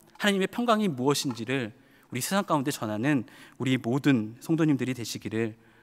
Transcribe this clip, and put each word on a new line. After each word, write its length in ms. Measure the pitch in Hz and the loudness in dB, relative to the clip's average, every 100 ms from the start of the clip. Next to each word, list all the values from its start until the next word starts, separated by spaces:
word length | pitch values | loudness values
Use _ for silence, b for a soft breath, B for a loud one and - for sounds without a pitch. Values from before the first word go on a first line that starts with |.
| - - | -20 -2
하나님의 280 | 208 196 190 | 0 2 0
평강이 380 | - 240 214 208 | -2 0 2 2
무엇인지를 840 | 127 127 143 147 110 113 135 113 - b b b | 0 2 2 0 -4 -4 -2 -4 -10 b b b
우리 100 | 123 | -8
세상 220 | - 196 | -2 -2
가운데 260 | 202 160 135 | 0 0 0
전하는 560 | 143 110 107 127 143 104 B B B | -4 -4 -2 0 0 -2 B B B
우리 200 | 123 131 | 0 0
모든 580 | 120 135 147 131 107 113 | 0 0 4 2 2 -8
성도님들이 540 | - 160 160 139 127 | -4 2 2 2 0
되시기를 640 | 127 117 - 104 110 113 110 b b | -4 -6 -8 -6 -4 -4 -6 b b